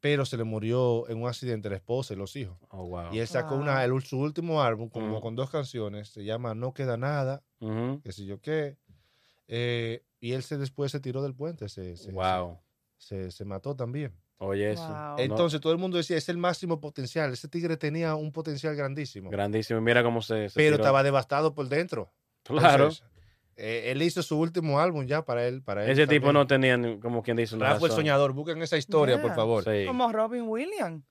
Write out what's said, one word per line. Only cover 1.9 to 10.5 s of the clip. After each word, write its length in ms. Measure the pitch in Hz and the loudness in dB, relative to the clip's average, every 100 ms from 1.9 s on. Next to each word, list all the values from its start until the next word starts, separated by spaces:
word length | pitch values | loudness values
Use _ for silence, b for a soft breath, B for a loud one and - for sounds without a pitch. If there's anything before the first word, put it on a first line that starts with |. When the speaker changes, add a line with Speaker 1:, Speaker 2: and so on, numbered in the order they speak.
| 123 131 98 | -4 -4 -8
Speaker 1:
y 20 | |
los 180 | 98 139 | -8 -10
hijos. 220 | 104 90 _ | -12 -14 _
Speaker 2:
Oh, 180 | 95 90 | -14 -10
wow. 260 | 90 85 | -8 -6
Speaker 1:
Y 60 | 107 | -6
él 80 | 117 | -2
sacó 260 | 131 120 | -4 -2
Speaker 3:
Wow. 80 | 135 | -2
Speaker 1:
una, 220 | 147 135 | 0 2
el, 180 | 127 131 | 2 0
su 160 | 131 131 | -2 -4
último 440 | 143 151 170 156 | -4 -4 -2 2
álbum 260 | 127 110 113 | 2 0 -6
como 220 | 113 107 | -6 -4
Speaker 2:
Ujú. 100 | 107 | -4
Speaker 1:
con 140 | 113 113 | -6 -6
dos 160 | 135 | -4
canciones, 580 | 156 131 123 107 104 104 | -4 -6 -6 -8 -8 -14
se 140 | - 101 | -12 -6
llama 300 | 110 120 110 | -6 -4 -6
No 180 | 127 | -6
Queda 240 | 127 131 117 | -4 -4 -2
Nada, 460 | 135 147 131 139 _ _ | -2 -2 -2 -4 _ _
Speaker 2:
Ujú. 420 | 110 110 120 143 | -6 -4 -4 -6
Speaker 1:
qué 80 | 117 | -10
sé 140 | 95 98 | -12 -12
yo 160 | 98 | -10
qué. 360 | - 156 143 139 _ _ _ _ _ _ _ | -4 -4 -4 -10 _ _ _ _ _ _ _
Eh, 560 | 117 120 120 113 117 _ _ | -4 -2 -2 -4 -6 _ _
y 120 | 120 | -4
él 80 | 127 | -4
se, 160 | 131 | -4